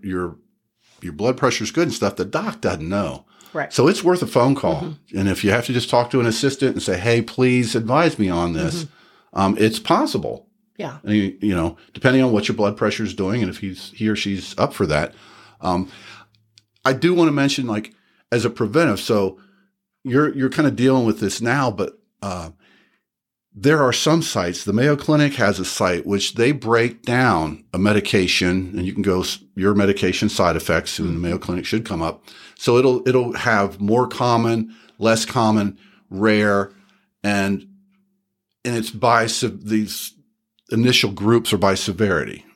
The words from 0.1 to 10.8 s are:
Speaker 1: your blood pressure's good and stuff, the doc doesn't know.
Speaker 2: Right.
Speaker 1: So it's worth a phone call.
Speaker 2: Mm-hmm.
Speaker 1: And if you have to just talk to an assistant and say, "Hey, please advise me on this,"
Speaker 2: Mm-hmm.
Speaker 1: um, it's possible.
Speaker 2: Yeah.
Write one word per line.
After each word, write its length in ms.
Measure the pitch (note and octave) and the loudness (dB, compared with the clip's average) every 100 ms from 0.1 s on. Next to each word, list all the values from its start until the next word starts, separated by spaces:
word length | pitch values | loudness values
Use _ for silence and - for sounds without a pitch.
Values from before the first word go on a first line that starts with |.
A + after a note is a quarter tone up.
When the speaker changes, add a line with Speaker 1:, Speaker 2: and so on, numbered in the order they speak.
| F#2 F2+ D#2+ _ _ _ _ _ _ | -6 -6 -10 _ _ _ _ _ _
Speaker 1:
your 120 | F2 | -14
blood 240 | D2 A2+ C3 | -4 -2 0
pressure's 320 | C3+ - G#2 | 0 0 -2
good 140 | D#3+ E3+ | -2 -2
and 60 | - | 0
stuff, 220 | G2+ - | -2 -2
the 80 | F#2+ | -4
doc 340 | D#3 A3+ A3+ | -4 -6 -4
doesn't 260 | F#2+ E2+ D#2 | -4 -4 -4
know. 360 | G2+ F2 C#2 - _ - D#3+ | -4 -4 -6 -16 _ -14 -10
Speaker 2:
Right. 180 | C#3 | -4
Speaker 1:
So 160 | - C3+ | 2 2
it's 160 | G#3+ E3 | 4 2
worth 180 | F3+ | 0
a 40 | - | 0
phone 280 | B2+ B2 C3+ | 2 2 2
call. 280 | E3 D#2 | 0 -2
Speaker 2:
Mm-hmm. 360 | E3+ D3+ _ - | -6 -12 _ -4
Speaker 1:
And 100 | G2 | -2
if 140 | F#2+ G2+ | 0 0
you 60 | |
have 140 | A#2 A#2 | 0 0
to 60 | |
just 160 | B2 - | -4 0
talk 220 | B2 A#2+ | 0 2
to 100 | C3 | 0
an 60 | A#2+ | 0
assistant 480 | A2+ C#3 C3+ C3+ - | 0 -2 0 -2 -2
and 80 | |
say, 160 | - F2+ | -4 -2
"Hey, 240 | A2 A#2+ | 0 0
please 520 | A2+ - B2+ B2 A#2+ A#2+ | 0 0 2 2 0 -2
advise 420 | A2+ C#3 E3+ - | 0 0 0 0
me 100 | G2 | 0
on 240 | E2+ F2 | 0 -2
this," 320 | E2 - E3+ D#3 | -2 -4 -4 -8
Speaker 2:
Mm-hmm. 540 | _ _ _ _ - | _ _ _ _ -2
Speaker 1:
um, 160 | G2 G#2 | 0 2
it's 200 | A2 A2+ | 2 0
possible. 680 | - F#3 D#4 - - - - _ _ | 0 0 0 -2 -6 -10 -14 _ _
Speaker 2:
Yeah. 220 | - | -14